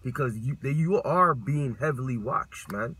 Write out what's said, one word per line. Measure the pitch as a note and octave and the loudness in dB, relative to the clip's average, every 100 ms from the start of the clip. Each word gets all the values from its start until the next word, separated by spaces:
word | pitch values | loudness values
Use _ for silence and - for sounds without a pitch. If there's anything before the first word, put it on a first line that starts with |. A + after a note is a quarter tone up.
Because | C3 B2 C3 G#2+ | -6 -2 -2 -2
you, | A#2+ - | -4 -4
that | C3+ | -2
you | D3 D#3+ G3+ | 0 2 2
are | - E3+ F3+ C#3 | 2 6 6 4
being | G2+ D3 C#3 G#2+ | 0 0 0 0
heavily | D3+ C3 C3 A#2+ | -2 -2 -2 -2
watched, | G#2+ D3 - - - | -2 -2 -4 -12 -8
man. | G2 A2+ | -6 -6